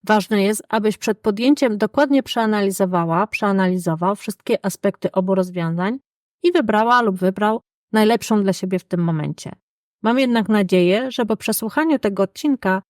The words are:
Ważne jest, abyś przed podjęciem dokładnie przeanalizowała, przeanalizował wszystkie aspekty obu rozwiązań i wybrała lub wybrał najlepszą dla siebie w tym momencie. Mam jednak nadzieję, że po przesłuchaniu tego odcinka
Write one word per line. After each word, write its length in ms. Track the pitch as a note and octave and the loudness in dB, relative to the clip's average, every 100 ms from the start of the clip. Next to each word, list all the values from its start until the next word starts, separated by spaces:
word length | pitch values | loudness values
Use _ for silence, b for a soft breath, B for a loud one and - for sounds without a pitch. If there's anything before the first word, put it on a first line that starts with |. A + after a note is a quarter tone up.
Ważne 400 | - G#3+ F#3 G#3 | 2 0 2 0
jest, 200 | G3 G#3+ - | 0 -2 -2
abyś 280 | G#3+ G#3+ G3+ | -2 -2 -2
przed 220 | - G#3 | -4 -2
podjęciem 580 | - G3+ B3 C#4+ C4 G#3 | -2 0 2 2 2 0
dokładnie 460 | G#3+ - C#4+ C#4 | -2 0 2 2
przeanalizowała, 1040 | B3+ - A3 G#3 G3 F#3+ G3 F3+ E3+ E3 G#3+ | 0 -2 0 0 -2 0 0 0 0 0 -2
przeanalizował 880 | - G#3 G3 F#3 F#3 F3 D#3+ F3+ G3+ | -2 -2 2 0 0 -2 -2 -2 -4
wszystkie 500 | - G3+ - A#3 G3+ | -8 -12 -4 -2 -2
aspekty 460 | - G3+ - - | -4 -4 -2 -4
obu 240 | - F#3 F#3+ | -2 0 0
rozwiązań 640 | F#3 F3+ E3 E3 F#3 C4 _ _ _ _ | -2 -4 -4 -2 -4 -6 _ _ _ _
i 80 | F4 | 0
wybrała 500 | F4 A3 D#4+ A3+ B3 | 2 2 2 4 4
lub 160 | A#3 F#3 | 2 0
wybrał 440 | F#3 F#3+ G#3 A3+ _ _ _ | -2 0 -2 -2 _ _ _
najlepszą 520 | A3 G#3+ A#3 - G#3+ | 2 4 2 0 0
dla 100 | G3 | 0
siebie 260 | F#3 F#3 F#3 | -2 -4 -4
w 60 | - | -4
tym 180 | F3 | -2
momencie. 480 | E3+ D#3+ D3+ D#3+ - - _ _ _ _ | 0 -2 -4 -8 -12 -16 _ _ _ _
Mam 180 | A3 B3 | 0 2
jednak 300 | C4 A#3 G3+ | 2 0 2
nadzieję, 640 | G#3+ F#3+ F#3 F3 G3+ C4 | 0 2 4 4 2 -2
że 140 | B3 A3+ | -4 -2
po 120 | A3 | -2
przesłuchaniu 600 | - G#3+ A3+ - D#4+ C#4+ | -4 -4 -4 -2 0 0
tego 240 | G#3+ G3 | 0 -2
odcinka 580 | G3 - D4+ C4+ F#3+ F#3+ - | -4 -2 -2 -2 0 -2 -4